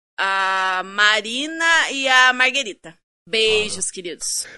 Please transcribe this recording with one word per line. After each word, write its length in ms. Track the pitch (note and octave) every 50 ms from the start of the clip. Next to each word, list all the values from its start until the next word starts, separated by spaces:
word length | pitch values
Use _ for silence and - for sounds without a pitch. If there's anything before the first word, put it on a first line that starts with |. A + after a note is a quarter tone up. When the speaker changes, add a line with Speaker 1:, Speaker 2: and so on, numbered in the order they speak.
| _ _ _ -
Speaker 1:
a 640 | F#3+ F#3+ G3 F#3+ F#3+ F#3+ F#3+ F#3+ F#3+ F#3+ F#3 F#3 F#3
Marina 1040 | F#3+ G3 G#3 G#3 G#3 G#3+ A3 G3+ A3 A#3 B3+ C#4+ D#4 D#4+ D#4+ E4 E4 E4 D#4+ C#4+ D3+ B3
e 160 | C#4 C4+ C4
a 240 | C4 B3+ B3+ B3+ B3
Marguerita. 600 | B3 B3+ C4 B3+ C#4 C4+ G#3+ F3 _ - E3 D#3+ _ _ _ _ _ _ -
Beijos, 580 | E3+ A3 A3 A3 G#3+ G#3+ G#3+ G#3 G3 G3 F#3+
Speaker 2:
Olha. 60 | - -
Speaker 1:
queridos. 520 | F#3+ F3+ F3 D#3 - - - - - - - -